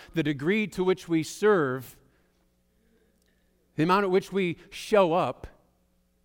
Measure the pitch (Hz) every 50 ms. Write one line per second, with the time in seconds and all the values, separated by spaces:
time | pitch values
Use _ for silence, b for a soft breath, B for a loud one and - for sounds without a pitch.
0 | B B B 165 147 147 151 127 143 175 208 220 214 175 - 185 185 185 185 185
1 | - 170 165 160 151 - - - 196 214 214 180 147 131 127 131 120 - - _
2 | _ _ _ _ _ _ _ _ _ _ _ _ _ _ _ _ _ _ _ _
3 | _ _ _ _ _ _ _ _ _ _ _ _ _ _ - 147 156 175 185 202
4 | 202 190 180 196 190 - 180 196 190 175 151 B B B - - - - 220 202
5 | 190 165 160 185 156 123 - - - - - _ _ _ _ _ _ _ _ _
6 | _ _ _ _